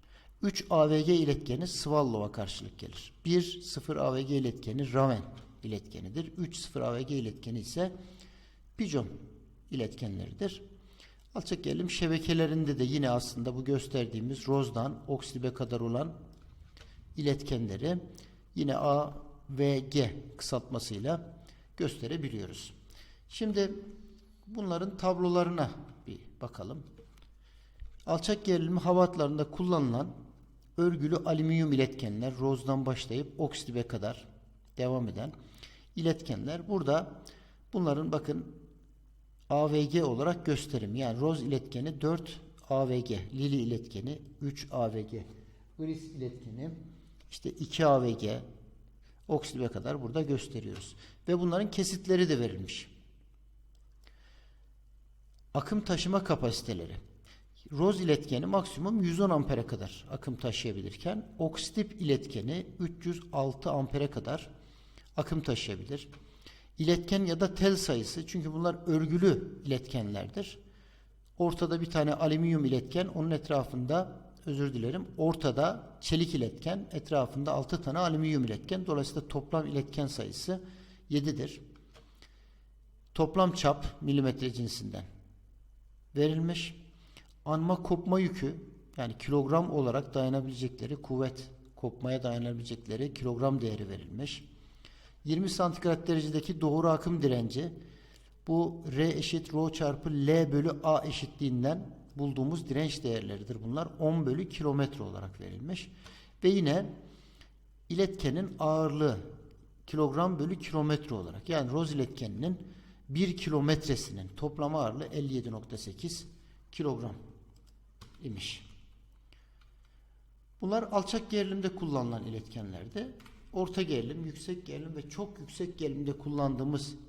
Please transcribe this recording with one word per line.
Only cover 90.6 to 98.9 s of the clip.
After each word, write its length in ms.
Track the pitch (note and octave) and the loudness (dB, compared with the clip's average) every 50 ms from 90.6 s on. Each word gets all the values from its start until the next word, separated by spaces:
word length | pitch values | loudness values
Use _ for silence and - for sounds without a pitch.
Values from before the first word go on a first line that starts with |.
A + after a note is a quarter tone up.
| B2+ B2 - - A2+ A#2+ D3 C#3 | -4 -6 -4 -6 -6 -6 -6 -6
kuvvet 480 | - - C3 B2+ C3 B2+ B2+ - - - - - - - - | -6 -2 0 0 0 0 -2 -6 -12 -16 -18 -20 -20 -20 -10
kopmaya 460 | - - A#2+ - - B2+ B2+ C3 B2+ | -6 -6 -6 -4 -4 -2 -2 -2 0
dayanabilecekleri 920 | B2 B2 A#2+ A#2+ A#2 A#2+ A#2+ A#2 A#2+ A#2+ A#2+ A2 - - A2 A2+ C3+ C#3+ C#3 | 0 -2 -2 0 -2 -2 -4 -4 -6 -8 -8 -8 -6 -6 -4 -2 -4 -4 -4
kilogram 460 | - B2 B2 A#2+ A#2 C3 C3+ C3+ C3 | -2 -2 -2 0 2 2 4 4 2
değeri 280 | A#2 A2+ G#2+ G#2 G#2 F#2+ | 2 0 -2 -2 -4 -6
verilmiş. 560 | F#2+ F2+ - - F#2 A2+ C#3+ C#3+ - - - - - - - - - - - - - - - - - - - | -8 -8 -10 -8 -8 -6 -6 -6 -8 -10 -14 -18 -20 -20 -20 -20 -20 -20 -20 -20 -20 -20 -20 -20 -20 -8 -2
Yirmi 260 | D3 D#3+ E3 G3 F3+ | 0 2 2 2 2
santigrat 580 | - - F3+ F3 - - - F3 E3 D#3+ E3 - | 2 2 2 2 2 2 2 2 2 2 2 2
derecedeki 520 | E3 D#3+ D3+ D#3 D3+ D#3 C#3+ - F3 D#3 | 2 2 2 0 0 -2 -2 -2 -2 0
doğru 280 | D#3 D3+ C#3+ D#3+ E3 E3+ | 2 2 4 6 6 6
akım 340 | D#3 D#3 - F3 F3 D#3+ | 4 4 2 0 2 4
direnci, 500 | C#3+ C3+ B2+ A#2+ A#2 G#2+ - C3 E3 E3+ - - - - - - - - - - - - - - - | 4 4 4 4 2 0 -2 -2 -4 -4 -6 -10 -14 -18 -20 -20 -20 -20 -20 -20 -20 -20 -20 -8 -2
bu 380 | - D#3+ E3 E3+ E3 E3+ E3+ E3 D#3 | 2 4 4 4 2 0 -4 -8 -2